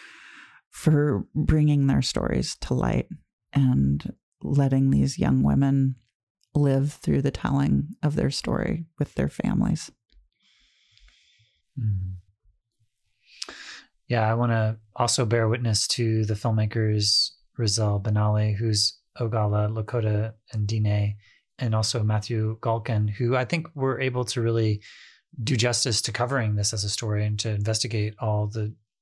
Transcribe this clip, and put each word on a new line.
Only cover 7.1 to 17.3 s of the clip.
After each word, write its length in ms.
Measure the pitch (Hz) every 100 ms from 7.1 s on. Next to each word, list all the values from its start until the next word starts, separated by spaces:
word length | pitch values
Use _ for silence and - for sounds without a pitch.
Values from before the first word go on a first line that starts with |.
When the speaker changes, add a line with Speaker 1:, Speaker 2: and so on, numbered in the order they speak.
| 139
Speaker 1:
the 100 | 139
telling 640 | - - 139 143 139 147 -
of 120 | 151 151
their 140 | 135
story 560 | - - - - 165 160 _
with 140 | 147 -
their 140 | 143
families. 640 | - - 50 50 - - - _ - _ _ _ _ _ _ _ _ - _ _ _ _ _ _ 135
Speaker 2:
Mm-hmm. 320 | 110 98 95 92 - _ _ _ _ _ _ _ _ _ _ - - - - - - _ _
Yeah, 220 | 120 110
I 40 |
wanna 440 | 117 120 113 110 110 _ -
also 300 | 120 - 113
bear 220 | 120 110
witness 400 | 120 120 104 -
to 360 | - 117 110 107
the 80 |
filmmakers 1000 | 107 117 107 107 117 110 107 104 - -